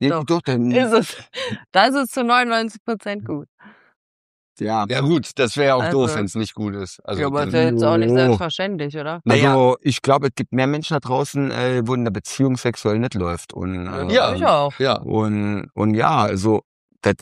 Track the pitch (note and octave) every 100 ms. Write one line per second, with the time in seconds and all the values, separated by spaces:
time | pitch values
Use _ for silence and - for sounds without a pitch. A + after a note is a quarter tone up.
0 | C3+ D#3+ D3+ E3+ - B2 A#2+ A#3+ A#3+ A3+
1 | E3 - - B4+ B4+ G#3 - F#3 A#3+ C#4
2 | B3+ C4+ A#3+ B3 A#3+ A3+ A3+ A3 - A3
3 | G#3+ G#3 G#3 D3 - _ - _ _ _
4 | _ _ _ _ _ - G#2+ A2 G#2 B2+
5 | C#3+ E3 - - A3+ D3 C#3 B2+ E3 C3+
6 | A#2 A2 G2+ A2 G#2+ - G#2 G2 F#2+ -
7 | - G#2 C#3 C#3+ C#3+ - A#3+ A#2+ D3+ -
8 | A3+ B3+ C4 A2 E3 - G3 F3+ D3 D3+
9 | D3 E3+ - C#3+ C#3 C3+ B2+ B2 C#3+ -
10 | C3+ C#3 C#3 - - B2 C3+ D3 - D3+
11 | - C3 C#3+ C#3+ C3+ A#2 B2+ B2+ A#2 B2+
12 | A#2 G2+ - - C3+ B2 B2 - G#2+ G#2+
13 | B2+ G2+ F2 F2 - - F#2 F#2 F2+ F#2
14 | - A#3+ - - C#4+ D3+ C#3+ - C3+ A2
15 | - G#2+ G#2+ G#2 G#2 G2+ - - G#2+ G#2+
16 | D#3+ C#3+ G#2 G2 A2 G#2 - _ _ _
17 | G#2 G2